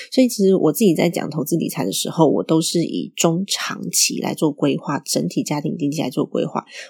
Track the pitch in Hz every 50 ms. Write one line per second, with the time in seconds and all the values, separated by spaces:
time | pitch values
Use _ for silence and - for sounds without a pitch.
0 | - - - - 262 240 - - 196 190 190 - - 208 180 - 226 190 156 -
1 | 196 - - - - - - 156 131 - 175 160 - - - 151 - 95 - -
2 | - - - 165 160 143 139 143 147 - 160 160 165 - - 175 160 - - 87
3 | - - - - - 170 165 175 196 - - - - - - - - 175 - -
4 | - - - - - - 139 - 170 151 143 - - 143 135 - - - 190 -
5 | - - - - 151 175 - 143 127 - 151 147 147 156 - - 147 143 143 160
6 | - 127 - 151 135 127 - 123 123 123 - - - - - - -